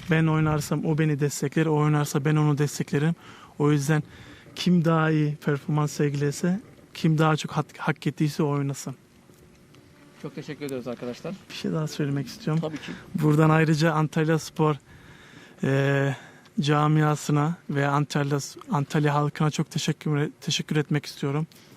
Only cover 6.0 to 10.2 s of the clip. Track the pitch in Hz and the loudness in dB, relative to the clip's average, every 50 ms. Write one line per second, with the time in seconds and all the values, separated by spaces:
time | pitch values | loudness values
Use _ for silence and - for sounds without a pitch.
6 | 151 147 139 139 143 143 143 - - 175 185 214 - - - - - - - - | 0 0 0 0 -2 -2 -2 -2 -2 -2 -2 -2 -4 -10 -20 -20 -20 -20 -8 -2
7 | - 165 156 147 160 156 156 147 - - - 156 147 - - - - - 147 - | 0 2 4 4 4 4 2 2 0 -4 -4 -4 -4 -6 -6 -8 -4 -4 -4 -2
8 | - 156 139 - 165 147 143 - 160 143 143 143 139 139 135 - - 151 127 - | -2 -4 -2 0 0 0 0 0 -2 0 0 -2 -2 -4 -6 -8 -10 -12 -12 -14
9 | - _ _ - - - - - - - - - - - - - - - - - | -18 _ _ -20 -20 -20 -20 -20 -20 -20 -20 -20 -20 -20 -20 -20 -20 -20 -20 -20
10 | - - - - | -20 -20 -20 -16